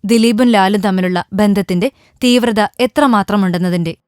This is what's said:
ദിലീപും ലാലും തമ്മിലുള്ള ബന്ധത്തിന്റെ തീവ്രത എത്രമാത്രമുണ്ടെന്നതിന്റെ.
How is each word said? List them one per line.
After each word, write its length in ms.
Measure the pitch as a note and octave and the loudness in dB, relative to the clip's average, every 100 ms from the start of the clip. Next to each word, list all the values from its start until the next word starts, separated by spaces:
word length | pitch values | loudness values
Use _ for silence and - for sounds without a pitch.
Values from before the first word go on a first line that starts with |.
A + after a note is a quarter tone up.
ദിലീപും 440 | G3 A#3 A3+ A3 B3 | 0 2 2 2 2
ലാലും 320 | G#3+ F#3+ G#3 | 2 2 0
തമ്മിലുള്ള 440 | G3+ F#3+ F#3 F3+ - | -2 -2 -2 -4 -4
ബന്ധത്തിന്റെ 560 | G3 G#3 G3+ F#3+ F3 B3 _ _ _ | -2 0 0 -2 -2 -2 _ _ _
തീവ്രത 360 | B3 B3 A#3+ A3 G3+ - | 0 2 0 -2 -4 -2
എത്രമാത്രമുണ്ടെന്നതിന്റെ. 1160 | B3 - C#4 A3 F#3+ G#3 F#3 F3 F3+ F3+ E3 - | -4 0 2 2 0 0 0 -2 -2 -2 -4 -8